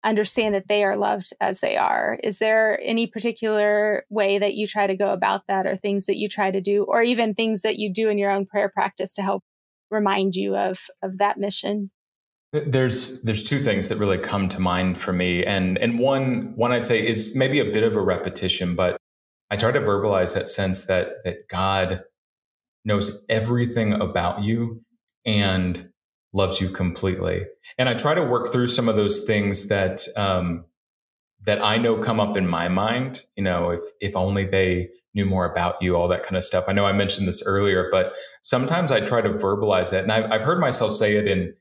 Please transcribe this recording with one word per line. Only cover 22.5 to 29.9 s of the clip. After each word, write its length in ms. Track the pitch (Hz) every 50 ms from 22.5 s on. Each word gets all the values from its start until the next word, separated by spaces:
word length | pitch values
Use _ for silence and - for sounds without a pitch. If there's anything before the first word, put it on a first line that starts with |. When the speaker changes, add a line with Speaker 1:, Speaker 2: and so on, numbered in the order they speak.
| _ _ _ _ _ _ _
Speaker 2:
knows 400 | 107 107 101 101 - - - - -
everything 640 | 113 110 107 117 120 120 120 120 - 117 110 104 107
about 480 | 104 92 87 - 92 85 - 90 98 101
you 400 | 104 110 117 117 113 107 117 _ _ _ _ _ _ _ _ _
and 640 | 117 110 104 101 98 95 92 92 90 87 - - - _ _ _ _ _ _ _ _ -
loves 280 | 98 98 92 95 -
you 80 | 95 92
completely. 760 | 92 - 92 90 85 - - 95 90 90 90 87 87 92 95 - - _ _ - - -
And 100 | 127 127
I 60 | 120
try 180 | 117 - 143 156
to 100 | 175 165
work 260 | 127 120 120 120 120
through 160 | - 127 123
some 220 | 120 - - 123 117
of 80 | 107
those 260 | 104 104 101 101 - -
things 440 | - 110 104 101 101 98 - - -
that, 320 | 104 98 95 92